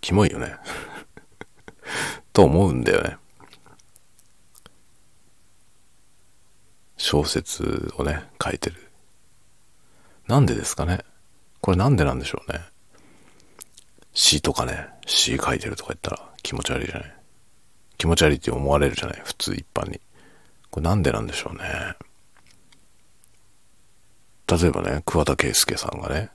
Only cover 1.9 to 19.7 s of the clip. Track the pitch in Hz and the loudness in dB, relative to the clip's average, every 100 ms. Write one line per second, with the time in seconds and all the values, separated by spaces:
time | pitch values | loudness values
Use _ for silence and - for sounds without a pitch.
1.9 | - - - - - 82 78 98 64 58 | -6 -6 -8 0 6 8 8 4 2 2
2.9 | 50 - - - - - - - - - | 2 0 -8 -20 -20 -20 -20 -20 -20 -20
3.9 | - - - - - - - - - - | -20 -20 -20 -20 -20 -20 -20 -20 -20 -20
4.9 | - - - - - - - - - - | -20 -20 -20 -20 -20 -20 -20 -20 -20 -20
5.9 | - - - - - - - - - - | -20 -20 -20 -20 -20 -20 -20 -20 -20 -20
6.9 | - - 73 76 - - - - - - | -8 0 2 2 -2 -6 -6 -4 -4 -6
7.9 | - 71 73 - - - - - - - | -4 -4 -4 -8 -8 -6 -4 -6 -8 -20
8.9 | - - - - - _ - - - - | -20 -20 -20 -20 -20 _ -20 -20 -20 -20
9.9 | - - - - 123 131 113 - - 78 | -20 -20 -20 2 4 4 2 -4 -2 0
10.9 | 90 - - - - - - - 90 113 | -2 -4 -20 -20 -20 -20 -6 0 4 6
11.9 | 127 73 64 - - - - 85 - - | 6 4 0 -6 -10 -6 -8 -8 -20 -20
12.9 | - - - - - - - - - - | -20 -20 -20 -20 -20 -20 -20 -20 -20 -20
13.9 | - - - - 76 - - 62 62 76 | -20 -12 0 2 4 0 -2 -2 -4 -10
14.9 | - - - - 135 - - - - - | -16 -2 0 0 0 -2 -4 -6 -10 -10
15.9 | - - - - - - - - - - | -8 -6 -8 -12 -12 -8 -6 -4 -4 -6
16.9 | - - - - - - - - - - | -8 -12 -20 -20 -20 -20 -20 -20 -20 -20
17.9 | - 82 82 80 71 - 60 69 71 71 | -4 2 4 4 4 -2 -2 2 4 4
18.9 | - - - - - - - - | 0 -8 -10 -12 -8 -6 -6 -6